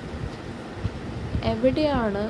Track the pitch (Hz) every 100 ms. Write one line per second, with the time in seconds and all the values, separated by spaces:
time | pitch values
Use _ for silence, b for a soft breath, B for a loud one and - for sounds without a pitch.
0 | - - - - - - - - - -
1 | - - - - 226 226 254 262 302 269
2 | 220 202